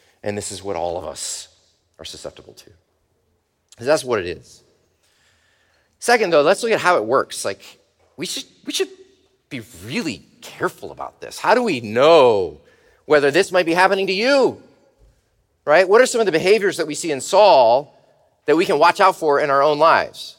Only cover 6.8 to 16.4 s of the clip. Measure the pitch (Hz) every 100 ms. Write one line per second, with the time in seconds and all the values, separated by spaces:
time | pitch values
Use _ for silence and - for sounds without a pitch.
6.8 | 165 165 110 127 - - 104 98 - -
7.8 | _ _ _ - 185 - - _ - 302
8.8 | 381 - _ _ _ _ - 131 107 85
9.8 | 104 180 160 95 _ _ - - - -
10.8 | 90 69 69 - 60 - 156 233 233 135
11.8 | 107 113 147 165 127 104 85 73 _ _
12.8 | _ _ - 147 139 143 196 180 165 170
13.8 | 190 196 196 190 247 277 214 104 - _
14.8 | _ _ _ _ _ _ _ _ - 156
15.8 | 185 220 254 233 208 156